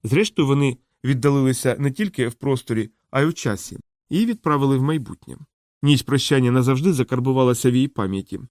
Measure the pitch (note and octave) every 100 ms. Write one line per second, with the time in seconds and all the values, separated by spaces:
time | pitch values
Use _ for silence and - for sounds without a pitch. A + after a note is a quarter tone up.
0 | A2 C#3+ G#3+ - C#3 C#3 C#3 B2 _ _
1 | B2+ C3+ C#3 C#3 C3 B2+ C3 B2 C#3 C3
2 | G#3 - A#2 - C#3 B2+ - A2+ G#2+ _
3 | _ C3+ D3+ E3 B2 G2+ - - _ _
4 | _ F3 A#3 A3 D#3+ D3 C#3 C3+ C#3 D#3+
5 | A2+ - - - D3+ _ _ _ C#3+ C#3
6 | - C3+ - C#3 B2 B2+ B2+ C3 F3 C#3+
7 | B2+ B2+ B2+ C3 B2+ A#2+ B2+ B2 C#3 -
8 | G2 G2 - G2 -